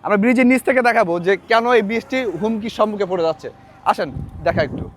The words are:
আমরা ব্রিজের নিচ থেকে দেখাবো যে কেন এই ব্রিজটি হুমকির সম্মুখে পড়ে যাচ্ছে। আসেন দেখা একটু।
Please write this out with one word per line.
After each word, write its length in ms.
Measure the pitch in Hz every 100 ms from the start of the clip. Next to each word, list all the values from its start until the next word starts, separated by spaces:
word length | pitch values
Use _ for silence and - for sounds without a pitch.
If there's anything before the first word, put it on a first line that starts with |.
আমরা 140 | - 202
ব্রিজের 240 | 226 247 247
নিচ 120 | 254 -
থেকে 120 | 262 240
দেখাবো 240 | 226 185 170 175
যে 60 | 196 -
কেন 140 | 226 240 240
এই 40 | 202
ব্রিজটি 300 | 226 226 262 240 160
হুমকির 340 | 214 226 220 -
সম্মুখে 280 | 214 208 190
পড়ে 140 | 185 160
যাচ্ছে। 200 | 160 127 - - - -
আসেন 180 | - 165 - - - 165
দেখা 160 | 175 147
একটু। 160 | - -